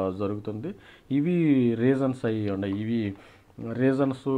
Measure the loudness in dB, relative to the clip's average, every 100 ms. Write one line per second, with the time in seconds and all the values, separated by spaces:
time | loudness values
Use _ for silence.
0 | 0 -2 -4 -4 -6 -8 -8 -12 -18 -18
1 | -4 -2 0 2 4 4 4 4 2 2
2 | 0 -2 -2 -2 -2 -2 -2 -2 -2 -2
3 | -2 -6 -14 -20 _ -12 -8 0 2 2
4 | 0 -2 -2